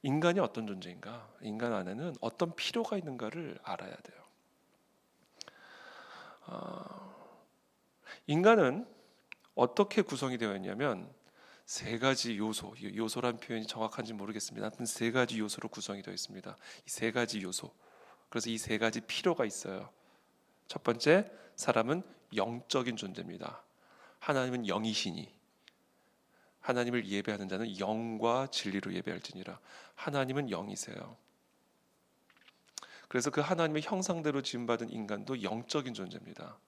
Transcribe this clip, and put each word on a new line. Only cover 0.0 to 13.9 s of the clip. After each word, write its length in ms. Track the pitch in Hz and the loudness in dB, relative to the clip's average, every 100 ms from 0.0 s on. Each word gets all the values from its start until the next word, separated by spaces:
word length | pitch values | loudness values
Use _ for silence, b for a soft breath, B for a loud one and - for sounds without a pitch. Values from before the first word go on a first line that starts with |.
인간이 380 | 143 147 170 180 | 2 4 6 6
어떤 260 | 131 - 110 | 2 0 -6
존재인가, 640 | 95 90 90 92 117 110 - | -6 -8 -12 -12 -12 -14 -10
인간 320 | 110 107 120 | -6 -2 0
안에는 420 | 107 90 104 170 - | 0 -2 -4 -6 -4
어떤 340 | 190 - 170 170 | -4 0 -2 0
필요가 420 | - 233 220 208 | -2 -2 0 -2
있는가를 640 | 160 127 110 165 156 - | -4 -6 -6 -6 -8 -10
알아야 320 | - - 95 - | -6 -6 -6 -12
돼요. 260 | - - - _ _ _ _ _ _ _ _ _ _ B B B B B B B B B B B - | -16 -20 -20 _ _ _ _ _ _ _ _ _ _ B B B B B B B B B B B -10
아, 680 | - - - - B B B B B B _ _ _ _ _ B B - | -8 -8 -10 -12 B B B B B B _ _ _ _ _ B B 2
인간은 600 | 151 196 226 139 151 240 B B B _ - _ - | 8 10 10 8 4 -4 B B B _ -20 _ 4
어떻게 460 | 123 - 202 - | 6 8 4 6
구성이 360 | 196 139 135 123 | 2 2 -2 0
되어 180 | 113 98 | 0 -2
있냐면 580 | 95 101 143 101 - - B B B B B | -4 0 0 0 -6 -18 B B B B B
세 340 | - - 113 | -6 -4 2
가지 380 | 131 131 120 104 | 4 4 2 0
요소, 380 | 107 107 101 110 | 0 -2 -6 -10
이 200 | 101 98 | -8 -2
요소란 440 | 113 123 123 117 | 0 2 0 -2
표현이 260 | - 113 107 | -4 -6 -4
정확한지 460 | 117 110 | -4 -4